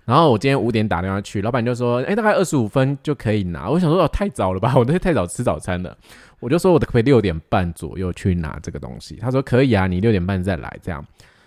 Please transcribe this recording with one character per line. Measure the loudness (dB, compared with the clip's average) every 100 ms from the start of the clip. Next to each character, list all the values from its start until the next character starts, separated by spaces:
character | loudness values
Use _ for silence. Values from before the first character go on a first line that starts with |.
然 | 0 4
后 | 4
我 | 4
今 | 2
天 | 0
五 | 0
点 | 0 0
打 | -2
电 | -2
话 | -4
去， | -6 -6
老 | -2
板 | -2
就 | -2
说 | -2 -2 -2 -2
：“哎， |
大 | 0
概 | 2
二 | 2
十 | 2 0
五 | 0
分 | 2 0 -2
就 | -4
可 | -4 -2
以 | -2
拿。” | -2 -6 -2
我 | 0
想 | 2
说 | 2
：“哦， | 2
太 | 0 -4
早 | -2 -2
了 | 0
吧， | 2
<laughs> | 2
我 |
那 | 2
天 | 0
太 | 0
早 | 0 -2
吃 | -4
早 | -4 -2
餐 | -4 -6
了。” | -6 -14 -20 -20 -20 -10
我 | -2
就 | 0
说 | 4
：“我 | 4
可 | 4
不 |
可 | 2
以 |
六 | 6 4
点 | 4 -2 -2
半 | -2 0
左 | -4 -10 -8
右 | -6
去 | -2 0
拿 | 0 -2 -8
这 | -10
个 | -12
东 | -12 -14
西？” | -16 -8
他 | -2
说 | -2
：“可 | 2 4
以 | 4
啊， | 4 2
你 | 2
六 | 2
点 | 2
半 | 0 -2
再 | -2 -4
来 | -6 -12
这 | -10
样。” | -10 -12 _ -20 _